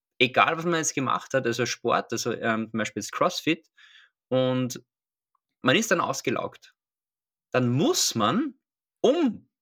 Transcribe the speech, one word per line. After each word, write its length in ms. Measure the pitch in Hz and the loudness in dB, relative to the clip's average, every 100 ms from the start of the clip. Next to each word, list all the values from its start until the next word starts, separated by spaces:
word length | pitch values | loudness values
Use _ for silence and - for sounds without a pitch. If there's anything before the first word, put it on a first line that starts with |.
| _ _ | _ _
egal 380 | 127 127 127 165 | 2 4 2 2
was 80 | |
man 120 | 170 165 | 0 0
jetzt 180 | 151 | -2
gemacht 400 | - 127 104 - | -2 0 -2 0
hat, 120 | 135 117 | -2 0
also 200 | 117 117 | 0 -2
Sport, 460 | - 117 113 - | -2 0 0 0
also, 200 | 113 120 | -4 -4
ähm, 380 | - 117 110 110 | -2 -2 -2 -2
zum 80 | 110 | -4
Beispiel 240 | 107 - | -4 -6
das 80 | 101 | -8
Crossfit, 580 | - 160 - - 165 _ _ - - _ _ _ | -2 0 0 -4 -4 _ _ -20 -20 _ _ _
und 540 | 127 127 127 127 - - _ _ _ _ _ _ _ | 0 0 0 -2 -6 -16 _ _ _ _ _ _ _
man 140 | 123 165 | 2 2
ist 140 | 220 | 2
dann 100 | 190 | 0
ausgelaugt, 760 | - 135 - 110 - - - _ _ _ _ _ _ _ _ | 0 -4 -4 -4 -6 -12 -20 _ _ _ _ _ _ _ _
dann 160 | 127 123 | -2 0
muss 460 | 123 240 370 - | 2 2 0 -2
man, 400 | 117 107 180 302 - _ _ _ _ | 0 0 0 -4 -8 _ _ _ _
um 460 | 214 320 277 196 - _ | 2 4 0 -2 -14 _